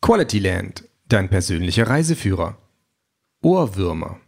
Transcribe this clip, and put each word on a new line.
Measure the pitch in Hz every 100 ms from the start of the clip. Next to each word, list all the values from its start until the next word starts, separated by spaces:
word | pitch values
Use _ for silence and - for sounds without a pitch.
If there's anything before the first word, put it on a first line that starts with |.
Qualityland, | - 226 143 107 95 90 95 - - _ _
dein | 113 95
persönlicher | 98 85 85 90 95 113
Reiseführer. | 139 160 165 104 92 85 - _ _ _ _ _ _ _ _
Ohrwürmer. | 160 185 147 95 90 80 73 -